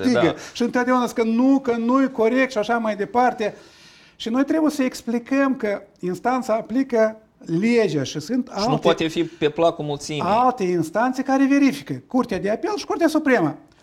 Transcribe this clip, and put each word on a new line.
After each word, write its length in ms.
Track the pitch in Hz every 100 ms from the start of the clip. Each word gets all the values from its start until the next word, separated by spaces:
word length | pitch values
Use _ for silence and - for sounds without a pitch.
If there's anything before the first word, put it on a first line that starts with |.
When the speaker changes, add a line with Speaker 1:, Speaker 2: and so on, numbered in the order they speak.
Speaker 1:
câștigă. 180 | 247 240
Speaker 2:
da. 140 | - - -
Speaker 1:
Și 100 | -
întotdeauna 440 | 240 247 247 254 240
zic 80 | 240
că 60 |
nu, 360 | 226 226 262 277
că 180 | 269 233
nu-i 340 | 226 262 262
corect 400 | 262 226 254 262
și 80 | 233
așa 200 | 208 233
mai 180 | 220 202
departe. 580 | 196 240 247 233 208 208 - - - - - -
Și 120 | 220
noi 160 | 247
trebuie 260 | 277 320 311
să 120 | 294
explicăm 720 | 254 - - 233 233 269 277 262
că 260 | 208 202 - -
instanța 540 | 180 180 240 254 226
aplică 600 | 220 - 240 262 226 220 220 _ _ - 165
legea 420 | 226 233 208 147
și 180 | 135 156
sunt 260 | 143 247 247
Speaker 2:
Și 60 | -
Speaker 1:
alte, 140 | 214
Speaker 2:
nu 80 | 147
poate 280 | 175 165 160
fi 160 | 165
pe 240 | 165 - 151
placul 360 | 151 165 156
mulțimii. 380 | 151 143 - 151
Speaker 1:
alte 380 | 147 220 254 247
instanțe 580 | 180 175 160 208 254 254
care 240 | 262 269 269
verifică. 560 | 277 277 160 - 127 -
Curtea 320 | 254 240 190
de 100 | 190
Apel 260 | 220 339 415
și 80 |
Curtea 240 | - 349 330
Supremă. 500 | 311 302 233 156 - - _